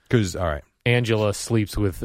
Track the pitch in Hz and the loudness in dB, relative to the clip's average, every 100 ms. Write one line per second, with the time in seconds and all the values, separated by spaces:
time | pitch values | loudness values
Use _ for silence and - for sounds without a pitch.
0 | _ 123 98 85 87 73 - _ 120 123 | _ 2 2 -2 -2 -4 -8 _ 0 2
1 | 117 110 107 98 - 117 104 - 101 87 | 2 2 0 -2 -2 0 0 -2 -2 -4